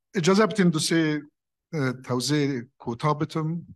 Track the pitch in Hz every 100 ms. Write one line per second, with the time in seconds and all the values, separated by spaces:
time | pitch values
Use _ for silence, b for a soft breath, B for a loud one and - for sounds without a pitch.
0 | _ 202 156 196 220 214 175 151 - 165
1 | 156 151 147 _ _ _ _ 160 131 135
2 | 131 127 123 147 139 127 113 _ 120 117
3 | 156 147 156 165 156 170 -